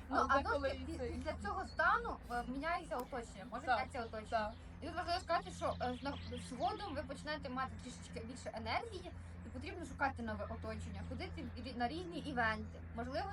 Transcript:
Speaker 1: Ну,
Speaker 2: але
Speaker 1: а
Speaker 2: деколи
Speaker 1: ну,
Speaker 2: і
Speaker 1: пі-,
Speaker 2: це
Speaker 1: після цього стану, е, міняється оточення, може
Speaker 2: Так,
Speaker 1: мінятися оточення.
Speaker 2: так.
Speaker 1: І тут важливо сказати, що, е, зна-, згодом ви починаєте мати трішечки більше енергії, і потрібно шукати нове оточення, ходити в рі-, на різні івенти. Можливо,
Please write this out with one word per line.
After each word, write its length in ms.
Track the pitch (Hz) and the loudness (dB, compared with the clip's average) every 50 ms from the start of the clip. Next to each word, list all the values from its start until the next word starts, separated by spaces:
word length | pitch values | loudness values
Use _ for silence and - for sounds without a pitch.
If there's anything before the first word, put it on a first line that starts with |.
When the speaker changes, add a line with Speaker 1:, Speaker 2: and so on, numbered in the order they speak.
| - - | -4 2
Speaker 1:
Ну, 60 | 262 | 6
Speaker 2:
але 100 | 311 - 254 | 6 8 10
Speaker 1:
а 80 | 269 277 | 8 8
Speaker 2:
деколи 300 | 277 440 466 571 277 269 277 | 8 6 4 4 4 2 2
Speaker 1:
ну, 60 | 269 262 | 0 -2
Speaker 2:
і 0 | 277 | -4
Speaker 1:
пі-, 60 | 330 330 | -2 -2
Speaker 2:
це 80 | 254 | -2
Speaker 1:
після 260 | 240 240 247 262 311 294 - 381 403 | -2 -2 -2 -2 -2 -2 0 0 0
цього 180 | 403 392 349 - | 0 0 -2 0
стану, 480 | - - 311 359 415 466 466 440 277 - - - | 4 6 8 8 8 6 4 0 -4 -4 -4 -2
е, 120 | 240 240 233 240 | -2 -2 0 -2
міняється 480 | 254 277 294 320 349 359 330 - 320 | -2 0 2 2 2 2 0 0 -2
оточення, 480 | 247 254 - 269 240 233 - - 202 185 - | -2 -2 -2 -4 -6 -6 -6 -8 -10 -8 -6
може 160 | 202 247 294 | -6 0 4
Speaker 2:
Так, 100 | 294 240 208 | 6 6 6
Speaker 1:
мінятися 240 | 254 - - 254 226 | 4 2 -2 -4 -4
оточення. 260 | 220 226 220 214 - | -2 -4 -6 -2 2
Speaker 2:
так. 220 | 240 220 214 214 233 - - - - - | 2 2 2 2 -2 -6 -10 -12 -10 -8
Speaker 1:
І 40 | 247 | -6
тут 100 | 320 320 | -4 -2
важливо 240 | 330 349 330 339 370 | -2 0 2 0 0
сказати, 300 | 359 - 339 381 381 370 - | 2 4 2 2 2 0 -4
що, 180 | - 339 269 - - | 0 0 0 2 2
е, 120 | 233 247 254 240 | 0 0 0 0
зна-, 140 | 262 285 285 - - 220 240 240 - - | -2 -4 -4 -4 -4 -6 -6 -6 -6 -6
згодом 440 | 262 233 311 381 415 415 403 359 277 | -2 0 2 2 2 0 -2 -4 -2
ви 80 | 277 | -4
починаєте 460 | 302 262 285 - - 294 311 294 240 269 | -4 -4 -6 -6 -4 -2 -2 -2 -2 -2
мати 240 | 254 262 302 - - - | -2 -2 -2 -2 -4 -6
трішечки 380 | - 254 - - - - - 233 | -8 -8 -10 -10 -10 -8 -8 -6
більше 300 | 226 220 262 - - - - | -6 -6 -8 -8 -6 -6 -6
енергії, 560 | 220 226 220 262 370 466 466 403 349 359 339 - - - - - - - | -4 0 0 0 0 0 -2 -6 -6 -6 -8 -8 -10 -10 -10 -10 -10 -10
і 20 | - | -8
потрібно 380 | - 262 302 381 381 359 320 | -6 -6 -6 -6 -6 -6 -6
шукати 360 | - - - 277 269 - - | -4 0 2 2 2 2 0
нове 220 | 233 220 214 202 202 | -2 -2 -2 -2 -2
оточення, 580 | 202 220 214 - 220 220 214 - - - 196 214 - | -4 -4 -4 -4 -4 -4 -4 -4 -4 -4 -6 -4 -4
ходити 340 | 262 247 349 359 - 330 269 233 - | -4 -2 -2 -4 -4 -4 -6 -6 -6
в 40 | - 214 | -6 -6
рі-, 100 | 262 233 | -4 0
на 120 | 240 240 240 | 2 2 2
різні 300 | 294 339 370 339 339 294 | 2 0 -4 -4 -4 -4
івенти. 600 | - 285 269 247 226 220 220 214 214 - - - - - - | -4 -2 2 2 4 4 2 0 -2 -6 -8 -10 -10 -6 -4
Можливо, 300 | 226 240 254 277 330 403 392 | -4 -2 -2 0 0 -2 -2